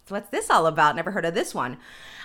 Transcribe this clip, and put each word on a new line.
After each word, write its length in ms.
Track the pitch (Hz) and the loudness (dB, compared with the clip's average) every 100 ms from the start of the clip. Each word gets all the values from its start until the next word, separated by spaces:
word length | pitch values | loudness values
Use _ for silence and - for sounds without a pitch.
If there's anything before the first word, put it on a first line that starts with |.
| - | -10
what's 220 | 196 - | -10 -6
this 200 | 359 440 | -6 2
all 160 | 220 160 | 4 4
about? 300 | 156 151 165 | 4 2 2
Never 160 | 175 | -4
heard 140 | 196 170 | -2 -2
of 100 | 190 | -2
this 180 | 359 | -4
one." 240 | 180 127 135 - - - - | -4 -6 -8 -16 -20 -20 -20